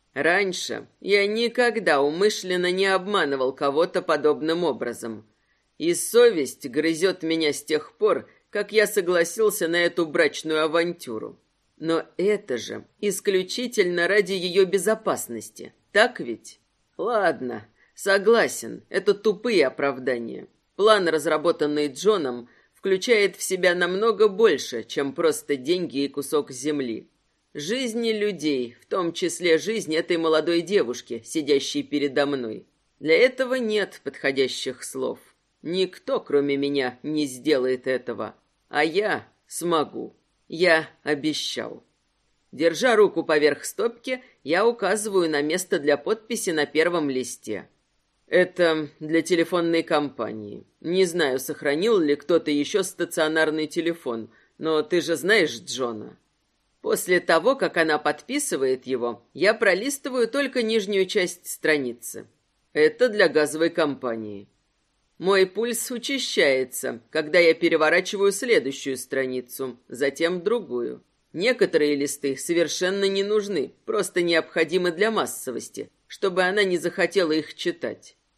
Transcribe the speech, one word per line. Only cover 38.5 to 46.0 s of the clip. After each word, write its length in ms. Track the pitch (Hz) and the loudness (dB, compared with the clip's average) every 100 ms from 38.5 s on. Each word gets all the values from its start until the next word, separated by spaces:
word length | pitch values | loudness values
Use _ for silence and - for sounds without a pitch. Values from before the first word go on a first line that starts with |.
| _ - | _ -6
А 160 | 147 | -2
я 420 | 160 175 208 135 - _ _ | 0 0 -2 -4 -8 _ _
смогу. 680 | - 175 160 139 120 117 _ _ _ - | -8 0 0 0 -6 -12 _ _ _ -12
Я 380 | 160 180 160 156 _ | 0 4 4 0 _
обещал. 800 | 139 151 156 143 - 123 113 110 _ _ _ _ _ _ _ | -4 -2 -2 -4 -6 -8 -10 -12 _ _ _ _ _ _ _
Держа 420 | 131 165 165 247 | 0 0 2 2
руку 300 | 196 202 165 | 6 4 4
поверх 400 | 160 156 147 120 | 0 4 4 2
стопки, 580 | - - 226 233 269 254 - _ | -8 -4 -4 -4 -10 -10 -12 _
я 220 | 131 170 233 | -2 2 2
указываю 640 | 233 185 214 214 190 165 | 2 0 -2 0 0 2
на 100 | 147 | 0
место 380 | 151 175 - 175 | 0 -2 -2 0
для 180 | 143 | 2
подписи 540 | 143 | 0